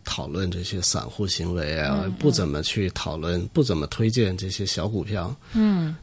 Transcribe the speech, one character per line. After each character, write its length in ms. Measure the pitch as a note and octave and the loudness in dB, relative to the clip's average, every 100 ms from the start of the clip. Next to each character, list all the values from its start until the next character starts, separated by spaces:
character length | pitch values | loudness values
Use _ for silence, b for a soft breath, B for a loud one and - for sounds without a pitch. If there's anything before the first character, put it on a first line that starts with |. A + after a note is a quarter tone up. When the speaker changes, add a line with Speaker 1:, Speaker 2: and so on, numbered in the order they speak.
Speaker 1:
讨 240 | - - C#2 | -8 -6 -4
论 220 | D#2+ F#2+ | -2 -2
这 140 | F2 | -2
些 180 | F2 G2 | -4 -2
散 260 | E2+ - - | 0 0 -2
户 200 | - G2 | -4 -2
行 260 | - E2+ | -2 -2
为 240 | F2 D2+ D#2+ | -2 0 0
啊， 240 | D2 C#2 F#2+ | 0 0 -2
Speaker 2:
嗯， 40 | |
嗯。 20 | |
Speaker 1:
不 180 | - D3 | 2 4
怎 160 | B2+ E2+ | 4 2
么 160 | D2 | 0
去 260 | - - F#2+ | -2 0 0
讨 280 | - - D#2 | -2 -4 -4
论， 280 | D#2+ F2 F#2 | -2 0 0
不 120 | - | 2
怎 160 | C3+ E2 | 2 2
么 80 | C#2+ | 0
推 240 | - A2+ | 0 2
荐 260 | A#2+ G#2 F#2 | 4 2 0
这 140 | F#2+ | -4
些 160 | - G2 | -4 -2
小 220 | - F#2 | -2 -2
股 160 | G#2+ | -2
票。 320 | F#2 G2+ E2+ C3+ B | -2 -4 -4 -8 B
Speaker 2:
嗯。 420 | A3+ G#3+ F#3+ D#3+ D#3+ | 2 4 4 0 -2